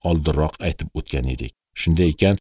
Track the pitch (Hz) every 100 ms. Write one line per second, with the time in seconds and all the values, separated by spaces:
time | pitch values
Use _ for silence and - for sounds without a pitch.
0 | 90 82 73 76 76 - 87 78 78 -
1 | - 69 64 64 58 - _ - - 82
2 | 87 76 98 98